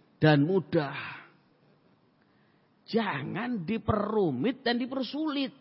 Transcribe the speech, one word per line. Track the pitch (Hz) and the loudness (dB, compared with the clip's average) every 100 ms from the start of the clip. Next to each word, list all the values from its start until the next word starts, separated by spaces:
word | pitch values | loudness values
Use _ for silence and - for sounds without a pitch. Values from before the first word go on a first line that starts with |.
| _ - | _ 2
dan | 156 143 | 6 6
mudah. | 151 190 - 165 139 143 - - - _ _ _ _ _ _ _ _ _ _ _ _ _ _ _ - | 4 2 2 -2 -2 -8 -12 -14 -20 _ _ _ _ _ _ _ _ _ _ _ _ _ _ _ -4
Jangan | 226 196 143 151 160 247 226 151 | -2 -2 -4 -6 -6 -4 -6 -4
diperumit | 226 - 214 208 214 170 123 208 - | -4 0 -2 0 2 2 2 -2 0
dan | 233 240 | -2 -2
dipersulit, | 254 269 247 285 311 277 262 - | -2 -4 -6 -4 -4 -2 -4 -8